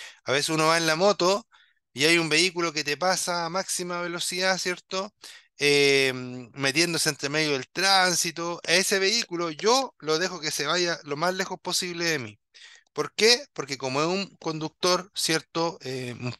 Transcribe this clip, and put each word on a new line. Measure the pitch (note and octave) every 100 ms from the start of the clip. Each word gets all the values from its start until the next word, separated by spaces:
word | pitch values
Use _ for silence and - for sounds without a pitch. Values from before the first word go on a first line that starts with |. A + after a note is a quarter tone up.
| - -
A | -
veces | C3+ C#3+
uno | D#3+ D#3+
va | E3
en | E3
la |
moto | D#3 G3 F#3+ F3 G3+ - _ _ _ _
y | B2
hay | D3+ E3+
un | D#3+
vehículo | D#3 F#3 E3+ E3+
que | D3+
te | C#3 C#3+
pasa | F3+ F3+ - F3 E3
a |
máxima | F3+ F#3 - F3 F3
velocidad, | F3 E3+ - F3+ F#3 F#3
¿cierto? | F#3 F3+ - F#3+ G3+ - - - _ -
Eh, | C#3+ C#3+ C#3 C#3 C3+ B2+ B2+ B2+ A#2+
metiéndose | C#3 C3+ C#3 E3+ E3 D#3+
entre | C#3+ C#3
medio | D3+ D#3
del | C3+ C3
tránsito. | - F#3+ F#3+ F3+ E3 F3+ D3+ E3+ E3+ -
A |
ese | F3 F#3+ G3
vehículo | F#3+ A#3 - E3+ F3
yo | D3+ G3+ B3+ B3+ -
lo | D3 D#3
dejo | F#3 F3+
que | D3+
se | - D3
vaya | E3+ F3 D#3+
lo | D3+ C#3+
más | E3+
lejos | F#3 F#3+ F#3
posible | - F3 F#3 E3+
de | E3+ D#3
mí. | A2+ G#2 _ - - - _
¿Por | - D3
qué? | - G#3+ A#3+ C#4+
Porque | - C#3 C3
como | C3 C3
es | D#3+
un | F#3+ G3 -
conductor, | E3 D#3 D#3 - F#3 F3+ F3+
¿cierto? | - - D#3+ - E3 E3+ -
Eh, | B2+ C3 B2+ A#2
un | B2 -